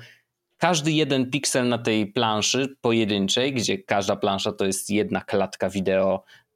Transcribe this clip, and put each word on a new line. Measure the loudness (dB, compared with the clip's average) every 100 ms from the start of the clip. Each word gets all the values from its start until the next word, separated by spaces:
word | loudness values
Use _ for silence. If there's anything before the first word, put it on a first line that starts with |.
| -8 -20 _ _ _ -4
każdy | 0 0 0
jeden | 0 2 0 0
piksel | -2 0 0 0
na | 0
tej | 0 0 0
planszy | 0 0 0 0 -2 -4 -2
pojedynczej, | 2 2 2 0 0 0 0
gdzie | -2 -2 -4
każda | 0 0 0 0
plansza | 0 0 -4
to | 0 0
jest | 0 -2
jedna | 0 0 -2
klatka | -2 0 0 -2 -4
wideo, | -2 0 2 2 -2 _ -20 _